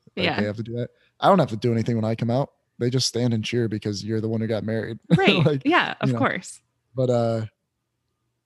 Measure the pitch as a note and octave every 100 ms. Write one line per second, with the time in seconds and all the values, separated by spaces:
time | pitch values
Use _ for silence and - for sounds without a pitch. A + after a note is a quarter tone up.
0 | _ - F3+ C3+ G#2 G#2+ A2+ A#2 A#2+ _
1 | _ _ D3 F#3+ C#3 A2 B2 A2+ A2+ A#2
2 | A2 A2+ A#2 A#2+ C#3 _ _ _ A#2+ B2+
3 | - A#2 B2 A2+ G2+ A#2+ A2+ G#2+ G#2+ G2
4 | G2+ A2 A2 A2+ A2 A2 G#2+ A2+ G#2+ A2+
5 | _ F3 F#4+ D#4 - C#3+ C4+ E4+ F#3+ -
6 | - A#2+ - - - - _ _ _ B2+
7 | B2+ A#2+ A#2 A2+ A2 _ _ _ _ _
8 | _ _ _ _